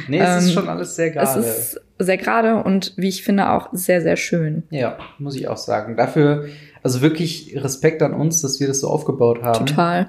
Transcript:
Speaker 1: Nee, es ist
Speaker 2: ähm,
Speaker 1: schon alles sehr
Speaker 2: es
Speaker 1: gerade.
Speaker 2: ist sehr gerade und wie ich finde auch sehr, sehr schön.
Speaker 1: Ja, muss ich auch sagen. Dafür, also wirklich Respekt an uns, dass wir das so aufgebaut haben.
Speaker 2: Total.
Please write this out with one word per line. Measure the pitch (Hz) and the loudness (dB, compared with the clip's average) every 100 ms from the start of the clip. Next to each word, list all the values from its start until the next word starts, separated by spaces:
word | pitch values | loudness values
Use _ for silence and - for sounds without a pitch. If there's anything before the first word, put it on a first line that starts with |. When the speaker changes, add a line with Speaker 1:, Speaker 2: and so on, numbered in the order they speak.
| 151 | -4
Speaker 1:
Nee, | 147 | 0
es | 185 180 | 2 4
ist | 180 | 2
Speaker 2:
ähm, | 170 | 2
Speaker 1:
schon | 180 | 0
alles | 165 175 - | -6 -8 -2
sehr | 165 | -2
Speaker 2:
es | |
Speaker 1:
gerade. | 151 185 135 | 0 0 2
Speaker 2:
ist | - - - - - - | 0 -2 -6 -8 -16 -4
sehr | 180 190 | 0 0
gerade | 208 226 226 220 | 2 2 4 2
und | - 190 185 - | 2 0 0 -4
wie | 190 | -4
ich | 185 | -2
finde | - 202 190 | 0 2 2
auch | - - | 0 -2
sehr, | - - 180 | -4 0 2
sehr | 165 170 | 2 0
schön. | - 175 156 160 160 | 0 0 0 -2 -6
Speaker 1:
Ja, | 147 120 - - - | -4 -4 -4 -14 -12
muss | 143 131 | -8 -6
ich | - | -6
auch | 113 | -6
sagen. | - 107 107 113 | -2 -4 -2 -2
Dafür, | - 165 147 147 - - - - | 0 4 4 2 -4 -14 -20 -6
also | - 127 | -2 2
wirklich | 147 156 165 - - 143 | 2 2 -2 -6 -10 -8
Respekt | 147 - 160 160 | -6 0 0 2
an | 143 | 0
uns, | - 151 160 | 0 0 0
dass | 135 131 | -2 -2
wir | 139 | -2
das | 135 | 0
so | 131 | -2
aufgebaut | 147 - 131 120 117 | -2 -2 2 2 2
haben. | 123 113 127 | 2 0 2
Speaker 2:
Total. | 151 170 175 | 2 2 2